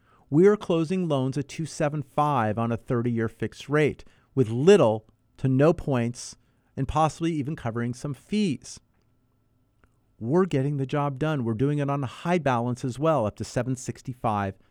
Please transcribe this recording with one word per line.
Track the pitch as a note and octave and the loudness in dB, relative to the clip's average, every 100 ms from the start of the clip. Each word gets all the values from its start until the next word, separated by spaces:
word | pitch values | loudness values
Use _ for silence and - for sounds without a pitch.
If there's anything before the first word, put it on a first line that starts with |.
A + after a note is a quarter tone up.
| _ _ - | _ _ 0
We | D3 G3 | 4 6
are | G#3 | 4
closing | - E3 D#3 F#3+ F3 | 0 -2 0 -2 0
loans | C#3 C3 C#3+ | 0 0 -4
at | C3+ | -6
two | - D#3+ | -8 -8
seven | - D3 D3+ | -4 -4 -4
five | - - D3 C3+ A2 G#2+ | -4 0 2 2 0 0
on | A#2 | -2
a | A2+ | -4
thirty-year | - B2 A#2+ A#2 A2+ | -2 -2 0 0 -2
fixed | - A2 - - | -4 -8 -8 -2
rate | D3+ D3 - - _ _ | 2 2 -2 -14 _ _
with | C3+ A2 | 0 0
little | A#2 D#3+ G3+ A#2 A2 - _ _ - | 4 6 8 6 2 -4 _ _ -4
to | C3+ | 0
no | C3 D#3 | 4 4
points | D#3+ - B2+ A#2 - - - _ _ _ - | 4 0 -2 -2 -6 -16 -20 _ _ _ -8
and | C3 | -4
possibly | D3+ D#3 - E3 | 0 0 0 -4
even | D#3 C3 D#3+ | -2 -4 -6
covering | A#2+ A2+ A#2+ | -6 -4 -6
some | A#2+ D3 | -6 -8
fees. | C3+ - G#3 G3 B2+ - - _ _ _ _ _ _ _ _ _ _ _ _ _ - | -10 -4 0 0 -2 -8 -20 _ _ _ _ _ _ _ _ _ _ _ _ _ -10
We're | A2+ E3 F#3+ | -2 0 2
getting | C#3 C#3 C#3+ | 0 0 -2
the | C3+ | -2
job | D3 C#3+ C3 | -2 -4 -2
done. | D3+ D3 | -2 -2
We're | A#2 | -2
doing | A2 C3+ D3 | 0 0 0
it | C#3 | -2
on | C#3+ | -4
a | B2+ | -6
high | - E3+ F3+ | -6 -2 0
balance | C#3 A#2+ A#2+ B2 C3 | 0 0 -2 -4 -6
as | A#2+ | -2
well, | D#3+ D3 G#2 | 0 2 0
up | - | -4
to | |
seven | G#2+ C3 B2 B2+ | -6 -4 -4 -6
sixty-five, | - - - B2 A#2 G#2 G2 - _ | -8 -10 -12 -6 -2 -2 -2 -6 _